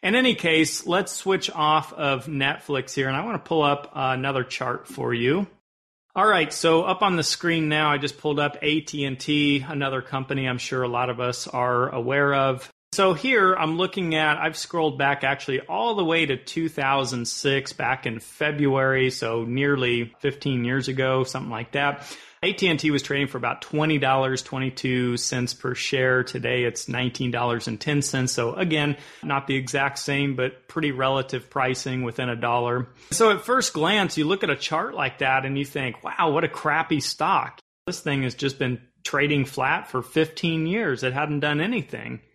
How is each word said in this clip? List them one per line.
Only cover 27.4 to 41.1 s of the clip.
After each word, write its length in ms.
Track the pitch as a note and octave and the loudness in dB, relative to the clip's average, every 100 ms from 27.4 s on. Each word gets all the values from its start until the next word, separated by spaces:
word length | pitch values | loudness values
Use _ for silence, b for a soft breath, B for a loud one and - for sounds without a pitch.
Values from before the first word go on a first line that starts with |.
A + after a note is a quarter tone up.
| A#2+ A#2 A#2+ | 0 -2 -4
and 140 | A2 | -6
ten 220 | - D3 | -2 0
cents. 300 | C#3+ C3+ B2+ | 0 0 0
So 220 | - A#2 | 0 -2
again, 420 | F3+ F3+ D#3 D3 C#3+ B B | 0 0 2 0 -2 B B
not 240 | D3+ C#3 C3+ | -2 -2 0
the 100 | C3+ | -4
exact 420 | B2+ C#3+ C#3 - | 0 0 0 -2
same, 380 | - C#3 C#3+ B2+ | -2 0 0 0
but 320 | B2+ B2+ _ | -4 -4 _
pretty 240 | - D3+ | -4 -2
relative 580 | C3 C3 C3+ C3 C3 - | 0 0 0 -2 -6 -6
pricing 520 | C#3+ C3 C3 C3+ B2+ | -2 0 -2 -4 -4
within 260 | B2 A2+ B2+ | -4 -4 -4
a 80 | A#2 | -2
dollar. 520 | A#2+ A#2+ A#2+ B2 B2 B B | 0 2 2 -2 -4 B B
So 200 | - A3+ | 4 4
at 120 | G3+ | 4
first 300 | - B3+ - | 2 0 2
glance, 440 | D#3 D#3+ G#3 F3+ - | 0 2 2 2 0
you 100 | D3+ | 0
look 180 | G3 | 0
at 60 | F#3 | 0
a 60 | C#3 | -2
chart 380 | - D#3 A3 | 0 -2 -2
like 240 | - C3 - | -4 -6 -2
that 260 | C3+ C3 | 2 2
and 140 | C3+ C#3 | 0 -4
you 60 | |
think, 400 | C#3 D3 C3 A2 | -4 -4 -6 -6
"Wow, 260 | - - E3 | -8 0 2
what 140 | D3 | 2
a 40 | D#3+ | 0
crappy 520 | - D#3 D3 D#3+ D3+ | -2 0 0 2 0
stock. 580 | - - D#3+ F3 - - _ _ - | -2 -2 2 2 0 -10 _ _ -10
This 140 | F3 | -6
thing 220 | D#3 C#3 | -2 0
has 120 | C3 | 0
just 240 | - C#3 C3+ | 0 -4 0
been 220 | C3 B2 - _ | -2 -2 -8 _
trading 420 | - C#3+ D3 D3 | -4 0 2 2
flat 460 | C3 - C3 E3+ - | 0 0 0 0 -2
for 100 | C3 | -6
fifteen 680 | A#2+ D#3+ D#3 - E3+ D#3+ D#3+ | -2 0 0 0 -2 0 0
years. 360 | G#3 G3+ B2 | 0 -2 0
It 120 | B2+ | -2